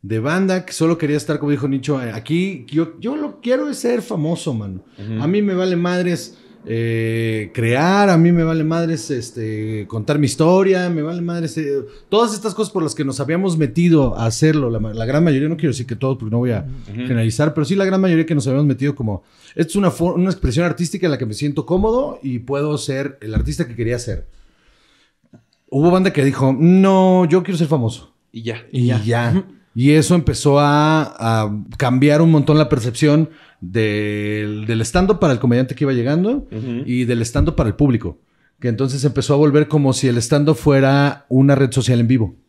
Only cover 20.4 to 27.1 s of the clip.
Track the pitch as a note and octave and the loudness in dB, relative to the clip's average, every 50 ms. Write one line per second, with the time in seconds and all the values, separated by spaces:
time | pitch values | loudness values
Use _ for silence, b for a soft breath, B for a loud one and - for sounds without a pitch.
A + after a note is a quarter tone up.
20.4 | - C3+ G#2+ D3 F3 E3+ D3+ - F3 D#3+ - F#3 F3+ E3 C#3+ A#2 C3 A2 G#2 - | -4 -2 0 0 -2 -2 -2 -4 -6 -6 -4 -4 -2 -2 -2 -2 -4 -6 -6 -4
21.4 | C#3+ D3 C#3 D#3 - - F3 F#3 G3+ A3 A3+ B3+ C#4 C#4 - - - C3+ B2 A#2 | -6 -4 -4 -6 -4 -2 0 0 2 0 0 0 -2 -4 -8 -8 -8 -6 -6 -6
22.4 | B2 - C#3 C#3+ D3 D3+ D3 C#3+ - - C3+ C3+ C#3 C3 C3+ _ - G#2+ G#2+ G#2+ | -6 -4 -4 -2 -2 -2 -4 -4 -4 -6 -6 -4 -6 -8 -10 _ -12 -4 -4 -2
23.4 | A#2 D3+ D3 - E3 A#2+ A2+ A2 A2+ A2 B2 A#2+ - A#2+ - - - - - - | -2 -2 -4 -4 -6 -6 -4 -4 -4 -4 -4 -4 -4 -6 -8 -8 -8 -12 -20 -20
24.4 | - _ _ _ _ _ _ _ _ _ _ _ _ _ _ _ _ _ - - | -20 _ _ _ _ _ _ _ _ _ _ _ _ _ _ _ _ _ -20 -20
25.4 | _ _ _ _ _ _ - C#3 D#3 F3 F3 F#3 F#3 F#3+ - D3 C3+ C#3 C#3 - | _ _ _ _ _ _ 0 2 4 4 4 4 2 2 0 2 0 0 0 2
26.4 | C#3 C3+ C3+ B2 D#3+ F3 F#3 F#3+ F#3+ F#3+ F#3+ F#3+ F#3 F#3 | 0 0 2 4 4 6 6 6 6 6 6 4 6 6